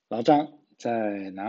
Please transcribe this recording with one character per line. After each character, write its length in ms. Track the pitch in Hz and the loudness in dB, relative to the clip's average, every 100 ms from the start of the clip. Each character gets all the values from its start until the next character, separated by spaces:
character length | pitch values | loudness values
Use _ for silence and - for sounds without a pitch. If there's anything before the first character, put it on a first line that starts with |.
| - | -8
老 140 | 110 | -2
张 380 | 120 147 151 - _ - | 4 4 4 -8 _ -10
在 540 | 120 117 107 101 95 | -4 -2 -2 -4 -8
南 160 | 95 | -8